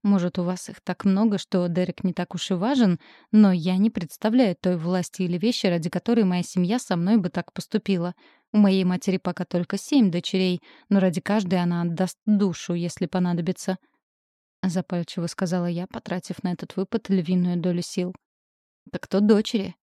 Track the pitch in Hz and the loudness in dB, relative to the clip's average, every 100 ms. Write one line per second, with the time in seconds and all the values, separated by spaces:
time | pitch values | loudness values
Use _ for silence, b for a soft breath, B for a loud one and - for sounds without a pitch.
0 | 202 202 175 185 175 185 - - - 180 | 2 2 0 -2 -4 -6 -10 -12 -10 -2
1 | 196 190 226 202 - 185 175 175 180 - | 0 2 2 0 -2 -2 0 -2 -2 -2
2 | 185 170 180 175 - 180 214 277 214 170 | -4 -4 -6 -8 -4 -2 0 4 4 2
3 | b b b 214 202 180 165 185 214 - | b b b 6 6 4 0 0 0 0
4 | 165 - 220 247 220 175 185 175 165 185 | -10 -4 0 2 2 2 -2 -2 0 -2
5 | 170 - 180 175 214 240 196 170 165 185 | -4 -4 -4 -2 -2 0 0 0 -2 -4
6 | - 233 190 180 175 185 175 240 - 170 | 0 2 2 0 -2 -2 0 -2 -2 -2
7 | 175 226 175 - - - - 220 - 185 | 2 2 0 -6 -8 -12 -4 -4 0 -2
8 | 175 - b b b 214 202 190 180 180 | -2 -8 b b b 4 4 4 2 0
9 | - 185 - 175 175 180 175 202 - 285 | -2 -2 -4 -6 -4 -4 -4 -6 0 2
10 | 202 175 - 190 185 180 b b b 202 | 4 0 -2 0 0 -2 b b b 2
11 | 190 170 - 208 185 180 175 170 170 165 | 4 0 -2 -2 0 0 0 0 -2 -2
12 | 185 - - 208 202 170 - 175 170 - | -4 -4 0 2 2 -2 -6 -4 -4 -4
13 | 180 185 180 175 170 180 - 190 _ _ | -4 0 0 0 -2 -4 -6 -8 _ _
14 | _ _ _ _ _ _ 190 175 - 175 | _ _ _ _ _ _ -4 -4 -4 -6
15 | 165 - 170 - 180 180 175 170 185 - | -4 -6 -6 -4 -2 -2 -2 -4 -6 -12
16 | - 185 - 180 180 175 - - 190 226 | -6 -8 -6 -6 -6 -6 -6 -6 -4 -4
17 | - 190 165 180 180 175 175 175 - - | 0 0 2 0 2 0 0 -2 -4 -6
18 | 180 - _ _ _ _ _ _ - - | -6 -8 _ _ _ _ _ _ -14 -14
19 | - 190 208 208 220 214 190 - | -2 2 6 4 4 -4 -4 -12